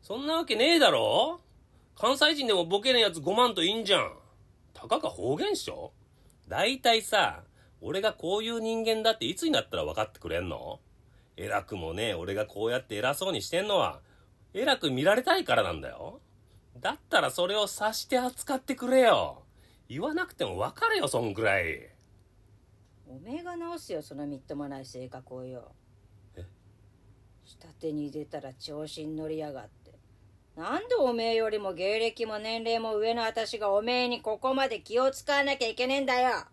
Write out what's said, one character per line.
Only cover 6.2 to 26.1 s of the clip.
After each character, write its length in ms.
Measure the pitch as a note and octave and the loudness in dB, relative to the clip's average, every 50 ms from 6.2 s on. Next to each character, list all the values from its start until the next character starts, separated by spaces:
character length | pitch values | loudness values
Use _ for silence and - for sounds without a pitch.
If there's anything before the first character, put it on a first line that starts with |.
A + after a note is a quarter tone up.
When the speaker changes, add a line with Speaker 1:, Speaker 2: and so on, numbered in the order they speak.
| _ - - _ - - | _ -20 -20 _ -14 -6
Speaker 1:
大 320 | - B2+ F#3 A#3 C4+ C4 | -2 0 0 0 0 2
体 220 | - A#3+ A#3 A3+ | 4 4 4 4
さ、 400 | A3 - - G3+ E3 G#2+ - - - - _ _ - _ _ _ | 2 2 2 4 4 2 0 -4 -16 -20 _ _ -20 _ _ _
俺 200 | E2 G2+ D3+ G3 | -8 -4 -4 0
が 140 | G3+ A3 G3 | 0 0 0
こ 240 | - - E3 F#3+ G#3 | 0 -4 -2 -2 0
う 60 | A3 | -2
い 40 | A#3 | -2
う 100 | A#3 A#3 | -4 -2
人 260 | A3 A3+ A3+ A3+ A3+ | -2 -2 -2 0 0
間 160 | A3+ A3 A3 | 0 0 2
だ 80 | G#3+ A3+ | 2 0
っ 80 | A3 A3 | 0 2
て 80 | - | -2
い 80 | B2 F#3 | -4 -4
つ 80 | - | -2
に 80 | E4 D#4+ | 0 2
な 100 | D#4 B2+ | 2 0
っ 80 | - - | 0 -2
た 80 | - | -4
ら 80 | F2 D#2 | -4 -4
分 100 | D#2 D#2+ | -2 -2
か 100 | G#2+ G#2+ | -4 -4
っ 80 | - | -4
て 80 | - - | -6 -14
く 80 | - E2+ | -8 -4
れ 80 | D#2+ E2+ | -4 -4
ん 100 | F#2 F2+ | -2 -4
の？ 320 | D2 A#1 - D2 A2 - _ _ _ _ _ _ - - _ _ _ | -8 -8 -10 -12 -12 -14 _ _ _ _ _ _ -20 -20 _ _ _
偉 260 | - - G2+ G2+ G#2 | -12 -8 -4 -4 -4
く 140 | - - G#2+ | -4 -4 -8
も 160 | F#2+ D#2+ D#2+ | -8 -6 -6
ね 180 | E2 F#2+ A2 A2+ | -4 -4 -2 -2
え 40 | G2 | -2
俺 200 | E2 F2 F#2 G2 | -4 -4 -4 -2
が 120 | G#2 G#2+ | -4 -4
こ 200 | - - G2+ G#2+ | -4 -4 -4 -2
う 40 | A2+ | -2
や 80 | A#2+ C3 | -2 -2
っ 80 | - | -4
て 80 | _ G#2+ | _ -6
偉 200 | G2+ B2 B2+ C#3+ | -2 -2 -2 -2
そ 140 | - F#3+ G3 | -2 -2 -2
う 40 | |
に 100 | E3+ A#2 | -4 -4
し 80 | F#2 - | -4 -2
て 100 | - F3 | -2 -2
ん 80 | G3 G#3+ | 0 2
の 80 | G3+ | 2
は、 240 | F3+ B2+ F2 - - - _ - _ _ _ _ _ - _ - | 2 2 2 -2 -8 -18 _ -20 _ _ _ _ _ -20 _ -4
偉 240 | F#3+ B3 D4 C4 - | -2 2 2 2 2
く 120 | - D3+ | 0 -2
見 140 | C3 B2+ C#3+ | 0 4 4
ら 120 | F#3 G#3 | 4 4
れ 60 | A#3+ | 4
た 140 | B3 G4 E4+ | 4 2 2
い 80 | F#4+ E4+ | 2 4
か 120 | - B2+ | 4 4
ら 60 | A#2 | 4
な 100 | G#2 F2+ | 4 2
ん 80 | E2+ D#2 | -2 -6
だ 100 | C#2+ B1+ | -8 -10
よ。 300 | A1 A#1 - - - - _ _ _ _ _ _ _ - _ _ - B2 | -12 -12 -12 -14 -14 -16 _ _ _ _ _ _ _ -20 _ _ -20 -6
だ 100 | - F#3+ | -6 -6
っ 80 | C4 - _ _ | -6 -6 _ _
た 100 | - G#3 | 2 4
ら 100 | D3+ C3 | 4 4
そ 160 | - - F3 | 2 0 0
れ 100 | F3+ G3+ | 0 2
を 80 | G#3+ G#3 | 0 0
察 300 | G3+ - - G#3 G#3+ A3 | 0 -2 -2 -2 -2 -2
し 100 | - - | -2 -4
て 140 | - - B3 | 0 0 2
扱 380 | B3 B3+ B3+ - - - A#3 | 2 0 -4 -6 -4 -4 -4
っ 40 | C4 | -4
て 160 | - - C4 | -2 -6 -6
く 120 | - B3 B3+ | -4 0 4
れ 120 | B3+ C4 | 6 8
よ。 420 | B3+ A3+ E3+ A2+ E2+ D2 - - - _ _ _ - _ _ _ _ _ | 8 8 6 6 4 0 -4 -10 -20 _ _ _ -20 _ _ _ _ _
言 140 | A#2 C#3 | -8 -6
わ 120 | F#3+ D4+ D4+ | -4 -4 -2
な 120 | E4+ F4+ | -2 -4
く 80 | - - | -4 -4
て 100 | - D3 | -6 -4
も 120 | G#2 F#2 | -4 -2
分 220 | F2+ G#2+ B2+ - - | -4 -4 -4 -2 0
か 100 | A4 A4+ | 0 2
れ 100 | A4 G4 | 2 2
よ、 100 | - C#3 | 0 2
そ 120 | - B2 | 0 0
ん 140 | A#2+ A2 G2 | 0 0 -2
く 80 | G#2+ | 2
ら 160 | A2 G2+ G2 F#2+ | 2 4 4 4
い。 300 | E2+ E2 D#2+ A#1 A#1+ - - _ _ _ - - _ _ _ _ _ _ - _ _ _ - _ _ _ _ _ - - | 2 0 -4 -6 -10 -18 -20 _ _ _ -20 -20 _ _ _ _ _ _ -20 _ _ _ -20 _ _ _ _ _ -20 -20
Speaker 2:
お 100 | C3 C3+ | -20 -18
め 220 | D#3+ G#3+ C4 E4 | -14 -10 -10 -10
え 20 | |
が 140 | F4 F4+ F4 | -8 -8 -8
直 220 | E4+ E4+ E4+ F4 D#4+ | -8 -8 -8 -8 -10
す 140 | - - | -8 -8
よ、 100 | - - | -8 -8
そ 120 | D#3 - - | -8 -8 -10
の 120 | - D3 | -8 -8
み 100 | C#3+ C#3+ | -8 -8
っ 40 | C3 | -10
と 140 | - - D3 | -10 -10 -8
も 140 | C#3+ D3 C#3 | -8 -8 -8
な 100 | C#3 C3+ | -10 -12
い 80 | C3+ | -12
性 220 | C3 - B2+ B2+ B2+ | -14 -12 -14 -12 -12
格 280 | - B2+ B2+ - B2+ | -14 -16 -16 -14 -14
を 80 | B2+ B2+ | -12 -12
よ。 280 | B2+ C3 B2 A2+ - - _ _ _ _ - _ - | -12 -12 -14 -16 -18 -20 _ _ _ _ -20 _ -20